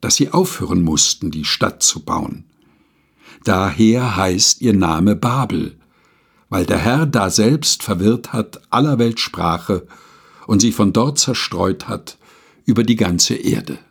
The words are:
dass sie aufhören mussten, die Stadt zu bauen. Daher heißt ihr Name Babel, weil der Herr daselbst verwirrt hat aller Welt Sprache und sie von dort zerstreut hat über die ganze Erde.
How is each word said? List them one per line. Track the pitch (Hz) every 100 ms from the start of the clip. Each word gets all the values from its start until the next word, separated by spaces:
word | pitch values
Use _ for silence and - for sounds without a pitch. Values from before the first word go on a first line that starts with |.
dass | 123 -
sie | 143
aufhören | 160 185 - - 90
mussten, | 85 78 - - 76
die | 78
Stadt | 73 - - -
zu | - -
bauen. | - - - - - _ _ _ _ _ _ _ - -
Daher | - 92 98 - 110 117 123 95
heißt | 95 92 - -
ihr | 123
Name | 101 87 80 95 104
Babel, | 120 127 117 - - - _ _ _ _ _ _ _
weil | 95 87
der | 92
Herr | 80 131 160
daselbst | 120 98 87 107 156 - -
verwirrt | - 95 98 120 -
hat | 120 107 - _
aller | 117 147 131
Welt | 117 113
Sprache | - - 85 85 - 95 - - - - _ - -
und | 104
sie | 117
von | 107 101
dort | 92 123 143
zerstreut | - 123 - 87 92 98 -
hat | 104 - - _ _ _ _
über | - 113
die | 117 113
ganze | 98 87 -
Erde. | 113 - - - - _